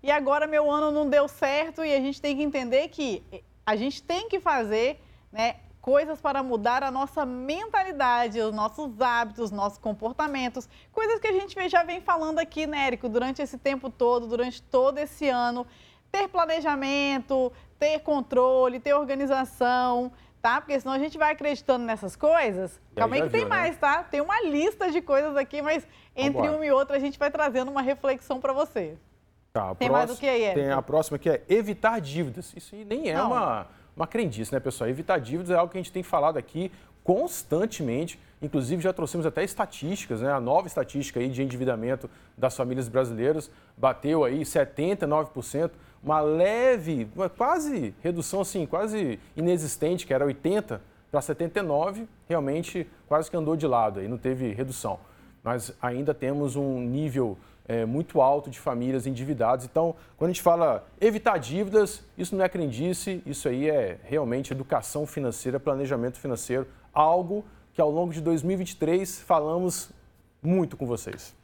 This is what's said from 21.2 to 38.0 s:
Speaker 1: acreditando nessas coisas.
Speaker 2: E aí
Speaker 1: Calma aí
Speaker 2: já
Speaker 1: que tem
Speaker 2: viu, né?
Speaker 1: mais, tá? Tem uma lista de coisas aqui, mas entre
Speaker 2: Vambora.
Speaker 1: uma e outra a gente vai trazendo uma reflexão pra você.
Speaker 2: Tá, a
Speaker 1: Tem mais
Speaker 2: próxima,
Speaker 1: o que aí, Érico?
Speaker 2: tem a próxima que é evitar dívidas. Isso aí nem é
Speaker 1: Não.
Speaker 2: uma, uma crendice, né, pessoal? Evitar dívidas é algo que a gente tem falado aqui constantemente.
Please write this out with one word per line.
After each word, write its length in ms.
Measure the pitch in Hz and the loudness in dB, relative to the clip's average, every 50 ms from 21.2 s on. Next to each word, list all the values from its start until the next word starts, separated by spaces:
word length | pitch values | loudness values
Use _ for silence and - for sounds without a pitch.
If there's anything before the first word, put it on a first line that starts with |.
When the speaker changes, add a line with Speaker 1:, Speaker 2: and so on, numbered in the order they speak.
| 311 302 302 | 2 2 2
Speaker 1:
acreditando 500 | 302 285 294 294 - - - 269 247 240 | 0 -2 -2 -2 -4 0 0 0 2 2
nessas 300 | 233 220 214 - 190 - | -2 -4 -4 -6 -10 -8
coisas. 560 | - - 294 320 339 294 226 202 180 190 175 - | 0 4 4 6 6 4 2 0 -2 -4 -6 -8
Speaker 2:
E 20 | - _ - | -14 _ -14
aí 40 | - - | -2 0
Speaker 1:
Calma 180 | 220 226 240 | 0 2 2
aí 40 | 277 | 2
Speaker 2:
já 40 | 311 | 0
Speaker 1:
que 60 | 320 | 2
tem 100 | - 453 | 2 0
Speaker 2:
viu, 80 | 453 508 | 2 2
né? 60 | 440 | 0
Speaker 1:
mais, 220 | 381 349 330 330 - | 2 2 0 0 2
tá? 260 | - 285 285 330 349 | 2 2 2 2 0
Tem 180 | - - 285 | -2 -2 -2
uma 200 | 294 330 403 453 | 0 2 0 0
lista 500 | 480 330 294 294 311 392 427 - 415 370 | 2 2 2 2 2 2 0 0 -2 0
de 100 | 302 349 | 0 0
coisas 340 | 349 - 277 269 294 311 294 | 0 4 2 4 4 2 0
aqui, 260 | 277 277 269 - 294 | 0 -2 -2 -2 -4
mas 260 | 285 294 311 330 - - - - - _ _ | 0 0 0 0 -2 -6 -18 -20 -20 _ _
entre 180 | 262 262 277 277 254 | -2 0 0 2 2
Speaker 2:
Vambora. 160 | 226 - 302 311 | 2 2 2 0
Speaker 1:
uma 80 | 311 | 2
e 60 | 294 | 4
outra 240 | 277 262 277 277 285 277 | 4 4 4 4 0 0
a 20 | |
gente 180 | 262 285 277 - | 0 0 -2 0
vai 140 | 294 285 | -2 -2
trazendo 400 | 285 311 302 285 226 262 254 262 | 0 2 0 2 2 0 -2 0
uma 100 | 285 277 | -2 -2
reflexão 580 | 262 254 285 277 - 269 240 262 - - 277 254 | 0 0 -2 0 0 0 0 0 -2 -6 -6 -4
pra 140 | 262 269 262 | -2 -2 0
você. 420 | 269 294 - - 220 180 156 156 160 _ _ _ _ _ _ _ _ _ _ | 0 0 -2 -2 -4 -4 -4 -8 -12 _ _ _ _ _ _ _ _ _ _
Speaker 2:
Tá, 200 | _ 117 101 92 | _ -2 -2 -2
a 40 | 95 | -2
Speaker 1:
Tem 140 | 90 - - | -2 0 2
mais 160 | 135 - - | 4 4 4
Speaker 2:
próxima, 120 | 233 254 240 | 2 -2 -2
Speaker 1:
o 20 | |
que 80 | - 277 | 0 0
aí, 140 | 254 233 220 | 2 2 2
Érico? 160 | 208 185 160 | 2 2 0
Speaker 2:
tem 100 | 143 139 | 0 2
a 100 | 139 135 | 0 0
próxima 360 | 131 - 139 156 160 - 147 135 | 0 2 2 2 2 2 -2 -2
que 120 | - 170 | 0 0
é 140 | 156 123 - - | 0 0 2 2
evitar 500 | 180 220 226 202 208 - - 220 226 226 | 2 2 2 0 -4 0 0 0 0 0
dívidas. 540 | 170 135 139 160 175 135 117 - 180 - - | -4 -6 -4 -4 -4 -4 -4 -10 -14 -14 -16
Isso 200 | 175 - - - | -18 -18 -18 -18
aí 100 | 202 220 | -16 -8
nem 240 | 202 214 262 330 208 | -6 -6 -4 -2 -2
é 60 | 156 | 0
Speaker 1:
Não. 120 | 170 - 233 | 0 2 2
Speaker 2:
uma, 360 | 240 247 214 156 117 107 92 - - - - - _ | 2 2 2 0 0 -2 -4 -8 -16 -20 -20 -20 _
uma 100 | - 156 165 | -8 -8 -4
crendice, 460 | - 226 220 170 110 107 113 - - | -2 -2 -2 -2 -2 -4 -6 -2 -2
né, 60 | 131 | -2
pessoal? 300 | - 135 123 - 127 117 | -2 -2 -4 -2 -2 -2
Evitar 280 | 131 135 160 - 190 170 | -2 -4 0 0 0 0
dívidas 300 | 127 110 131 170 185 175 | 0 -2 -6 -6 -2 0
é 60 | 180 | 2
algo 160 | 170 175 175 | 2 2 2
que 60 | - 190 | -2 -8
a 20 | |
gente 100 | 175 - | -10 -6
tem 120 | - 185 180 | -8 -8 -6
falado 340 | - - 165 143 156 165 170 | 0 0 2 2 2 2 0
aqui 340 | 175 - - 156 180 190 - - - - - _ _ | -6 -6 -8 -6 -6 -6 -8 -12 -20 -20 -20 _ _
constantemente. 1160 | - 180 202 302 349 339 - - - - 160 196 226 - - 165 123 117 127 | 2 2 2 2 -2 -4 -8 -6 -2 0 0 0 0 -2 -4 -4 -2 0 -2